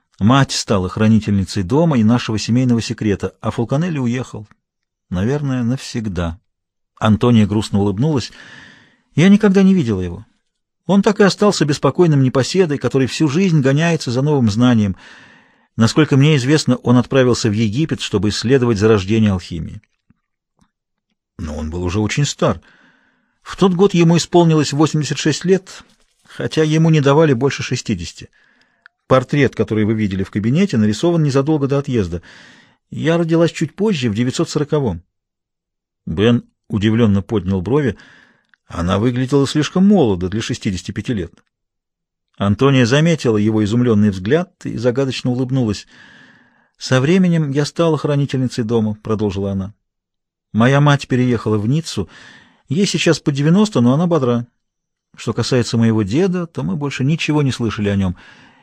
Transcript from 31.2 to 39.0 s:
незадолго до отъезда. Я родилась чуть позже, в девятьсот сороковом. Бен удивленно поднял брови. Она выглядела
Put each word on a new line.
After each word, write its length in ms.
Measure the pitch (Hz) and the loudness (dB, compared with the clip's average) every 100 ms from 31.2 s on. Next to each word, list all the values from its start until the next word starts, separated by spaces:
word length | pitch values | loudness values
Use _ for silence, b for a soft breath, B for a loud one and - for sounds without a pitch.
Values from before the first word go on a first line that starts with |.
незадолго 440 | 147 135 139 156 135 | 2 0 0 0 0
до 120 | 139 | -2
отъезда. 420 | 135 123 87 85 B B B B B B _ | -2 -2 -2 -6 B B B B B B _
Я 280 | - 139 170 | -6 -2 0
родилась 340 | 165 165 170 | 0 2 0
чуть 240 | - 160 - | 0 -6 -2
позже, 340 | 220 165 123 | -2 -2 -2
в 60 | 101 | -2
девятьсот 340 | 123 - 165 | -2 -2 -4
сороковом. 540 | 151 143 151 127 82 - _ _ _ _ _ _ _ _ _ - | -4 -2 -2 -2 -6 -10 _ _ _ _ _ _ _ _ _ -8
Бен 400 | 82 110 120 - _ - | 0 2 0 -2 _ -8
удивленно 520 | 107 107 110 113 98 | -2 0 2 2 2
поднял 400 | 95 110 87 98 | -2 -4 -2 -4
брови. 360 | 92 143 135 b b b b b b _ - | -2 -2 -2 b b b b b b _ -14
Она 320 | 80 87 | -6 -2
выглядела 480 | 95 | 0